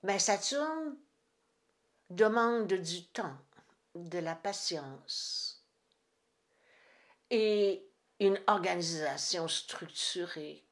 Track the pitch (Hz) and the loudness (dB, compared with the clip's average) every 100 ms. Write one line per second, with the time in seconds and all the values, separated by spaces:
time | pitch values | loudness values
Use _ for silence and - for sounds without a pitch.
0 | 185 196 214 202 - 277 311 320 311 - | 0 2 2 2 2 -2 -2 -4 -6 -10
1 | _ _ _ _ _ _ _ _ _ _ | _ _ _ _ _ _ _ _ _ _
2 | _ 180 220 226 233 233 202 185 165 175 | _ 2 4 6 4 2 2 0 -2 -8
3 | - - 185 135 - - _ _ _ 175 | -8 -8 -6 -8 -20 -20 _ _ _ -14
4 | 170 175 165 165 202 196 - 233 139 135 | -8 -6 -4 -4 -6 -4 -4 -4 -8 -14
5 | - - - - - - _ _ _ _ | -8 -8 -4 -4 -6 -10 _ _ _ _
6 | _ _ _ _ _ _ _ _ _ _ | _ _ _ _ _ _ _ _ _ _
7 | _ _ _ 233 220 208 202 190 - _ | _ _ _ 2 4 6 4 2 -8 _
8 | _ _ 196 196 - 202 180 180 165 165 | _ _ 4 4 4 4 2 0 -2 -2
9 | 151 143 - 180 165 - - - 165 - | -2 -2 -2 -2 -2 -4 -6 -10 -10 -6
10 | - 185 175 160 151 151 _ | -4 -2 -6 -6 -10 -14 _